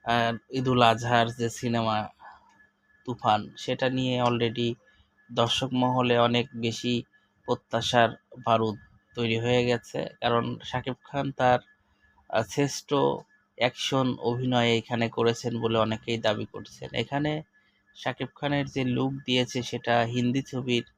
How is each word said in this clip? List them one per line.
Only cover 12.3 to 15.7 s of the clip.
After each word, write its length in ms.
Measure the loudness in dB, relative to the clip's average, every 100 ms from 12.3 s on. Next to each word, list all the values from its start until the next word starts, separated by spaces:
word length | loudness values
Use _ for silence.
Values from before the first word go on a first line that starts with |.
| -4
শ্রেষ্ঠ 520 | -2 -2 -2 -4 -2 0 0 -2 -10 _ _ -2
অ্যাকশন 600 | -2 -2 -2 0 0 -2
অভিনয় 520 | -4 -2 0 2 4 2
এখানে 300 | 0 -2 -2
করেছেন 520 | 0 0 0 -4 -4
বলে 180 | 0